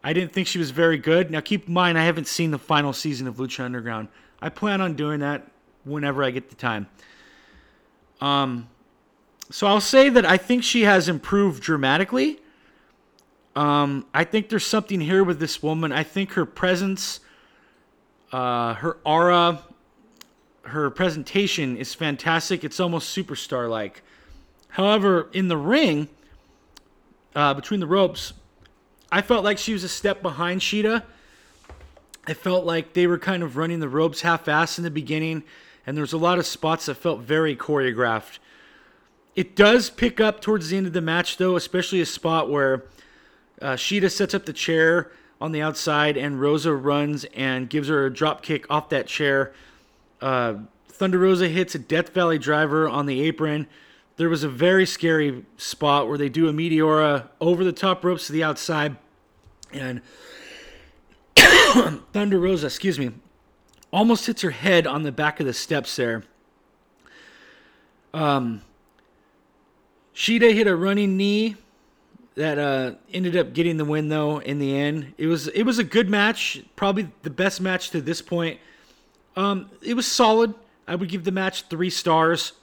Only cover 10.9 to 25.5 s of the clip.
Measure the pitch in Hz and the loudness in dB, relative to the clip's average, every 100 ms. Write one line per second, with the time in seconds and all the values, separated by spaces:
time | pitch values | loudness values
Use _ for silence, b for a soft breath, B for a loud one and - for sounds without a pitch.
10.9 | 190 160 165 - 202 202 147 - 156 131 | 6 4 -4 0 2 2 0 -2 0 2
11.9 | 151 190 254 285 302 b b b b b | 2 0 0 -2 -4 b b b b b
12.9 | _ _ _ _ _ _ 139 147 147 143 | _ _ _ _ _ _ -2 2 2 2
13.9 | 139 - 139 170 214 214 220 - 220 214 | -2 -4 -2 0 -2 -2 -4 0 -2 -2
14.9 | 196 156 190 190 156 160 - 147 160 160 | -4 0 2 2 0 -4 -4 -4 -2 -2
15.9 | 139 156 196 196 - 160 - 185 180 196 | -2 -4 -4 -4 -2 -4 -2 -2 0 -2
16.9 | 190 - - b b b b b b b | -4 -8 -10 b b b b b b b
17.9 | _ _ _ _ 127 123 120 117 113 165 | _ _ _ _ -4 -2 -2 -2 -4 -6
18.9 | - 151 156 175 175 175 165 - - _ | -4 0 4 4 4 4 0 -10 -20 _
19.9 | _ _ _ - _ _ _ - 151 143 | _ _ _ -20 _ _ _ -12 -4 -4
20.9 | - 185 156 131 196 202 - 139 120 127 | -2 -2 -2 -4 -2 0 -2 -4 -4 -8
21.9 | - 160 139 165 165 - 180 151 - 180 | -6 -6 -4 0 -2 -2 -6 -6 -4 -2
22.9 | 165 - - 185 139 - 131 117 110 101 | -2 -6 -8 -8 -10 -6 -6 -4 -4 -6
23.9 | - b b b b b b _ - 196 | -12 b b b b b b _ -2 2
24.9 | 214 196 180 156 185 190 | 4 4 2 0 -2 0